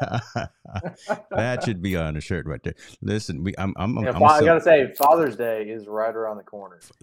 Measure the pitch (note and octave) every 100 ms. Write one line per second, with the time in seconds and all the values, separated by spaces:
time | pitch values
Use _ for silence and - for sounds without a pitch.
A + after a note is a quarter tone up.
0 | C3+ A#2+ - A#2 - _ - G2+ F3 -
1 | - - - G3 A#2+ B2 B2 F#2+ F#2+ F2+
2 | D#2+ D2+ - F2 D2+ D2 - - - -
3 | G2+ G#2+ - D2 F2+ - F#2+ - G2 A#2
4 | A2+ - D3+ D3+ D#3 E3 E3 D#3 B2 -
5 | C#3+ E3 D3 G#2 A#2 A2 G#2+ A2+ G#2 G#2+
6 | A2+ A2+ A2 G#2 F#2+ G2+ F#2+ F2 - _